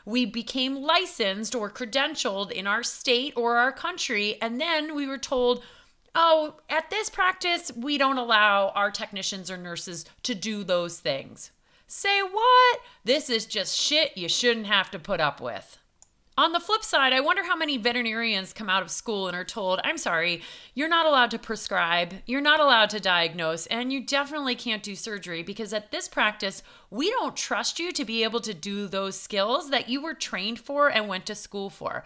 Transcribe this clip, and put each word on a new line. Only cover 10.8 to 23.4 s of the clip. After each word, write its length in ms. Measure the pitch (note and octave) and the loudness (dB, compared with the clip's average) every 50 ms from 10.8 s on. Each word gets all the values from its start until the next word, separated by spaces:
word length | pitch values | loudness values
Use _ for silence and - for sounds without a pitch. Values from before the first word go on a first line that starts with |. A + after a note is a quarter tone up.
| E3+ E3+ E3+ - | 0 -2 -6 -4
things." 500 | - D#3 C3+ C3+ - - - - - - _ _ _ _ _ _ _ | -4 -2 -2 -4 -6 -10 -16 -16 -18 -18 _ _ _ _ _ _ _
Say 360 | - - - - G4 G4+ G4 | -10 -6 -2 0 2 2 2
what? 580 | G4 F#4 F#4+ A4 A#4 B4+ B4+ B4+ B4+ B4 - - - - - _ - | 0 0 0 4 6 8 8 8 8 8 4 2 -4 -14 -20 _ 0
This 240 | G#3 C4+ D4+ - - | 0 0 2 0 0
is 160 | A#3 A3 G#3+ | -2 -2 -2
just 340 | - - G#3 F3+ - - - | -4 -4 -4 -2 -2 -2 0
shit 380 | - - D4+ D#4 D#4+ - - | 0 2 2 2 2 2 -2
you 140 | F#3 E3+ D#3+ | -4 -4 -2
shouldn't 380 | - - A#3+ A#3+ A#3 A3+ G#3 G3+ | 0 2 2 2 2 0 0 2
have 220 | G#3 G3 F#3 - | 2 2 2 0
to 60 | - F3 | -6 -10
put 220 | - G3+ F#3+ E3 | -6 -4 0 2
up 180 | D#3 D3 - - | 2 0 0 -2
with. 380 | A#2+ A#2+ G#2 F#2+ - - - - _ _ _ _ _ _ _ _ _ _ _ | -6 -6 -6 -8 -10 -16 -20 -20 _ _ _ _ _ _ _ _ _ _ _
On 140 | - D4+ E4 | 2 2 2
the 80 | E4+ E4+ | 2 0
flip 240 | E4+ - G#4 A4 | 0 0 -2 0
side, 300 | G#4+ - F4+ D4 C4+ B3+ | 0 2 2 4 4 4
I 80 | B3+ C4 | 4 4
wonder 240 | C#4+ D#4+ F#4 G4 F4 | 4 2 2 2 0
how 100 | F4 F4 | 0 0
many 220 | D#4+ D#4+ D4 C#4 | 0 -2 -2 -2
veterinarians 760 | A#3 G3+ A#3+ A#3+ B3 A#3 A3+ A3 A3+ A#3 A3+ G#3 F#3+ F#3 - | 0 0 0 0 0 -2 -2 -2 -2 -2 -2 -2 -2 -4 -6
come 160 | - - G#3+ F#3+ | -10 -6 -2 0
out 140 | F#3 G3 | 2 2
of 80 | F3+ D#3+ | 0 -2
school 380 | - - - A#3 G#3+ G3 F#3+ F3+ | -6 -6 -4 -4 -2 -2 -2 -2
and 80 | F3 | -4
are 80 | F3+ F3+ | -6 -6
told, 340 | - - A3+ F#3+ F#3 F#3 F#3 - | -8 -6 -4 0 0 0 0 0
"I'm 120 | C4+ E4 | -2 -2
sorry, 460 | C#4 - A3+ E3+ D#3+ E3+ F3 E3+ E3 - - - - - - - | -2 -2 0 0 2 2 0 -2 -4 -6 -12 -18 -20 -20 -10 -4
you're 140 | B3 D4+ D#4+ | -2 0 2
not 180 | E4+ E4 E4 | 4 4 4
allowed 240 | D#4 C#4+ B3+ A#3+ A3+ | 6 6 6 4 4
to 80 | A3+ A3 | 2 -4
prescribe, 840 | - - A3 G#3 - - G3+ F3+ E3+ E3 F3 F3 F3 E3+ F#3+ F3+ - | -6 -6 -6 -6 -6 -2 0 0 2 2 2 2 0 -2 -4 -10 -6
you're 140 | - B3+ C#4 | -4 -2 2
not 180 | C#4+ D4 D4+ D#4 | 4 4 6 6
allowed 320 | D4 C#4 B3 A3 G#3+ G3+ | 8 8 8 8 6 4
to 80 | G#3 G#3 | 2 0
diagnose, 680 | G3 F#3+ F3 E3+ E3+ E3 D#3+ F3 | 2 2 4 4 2 0 0 -2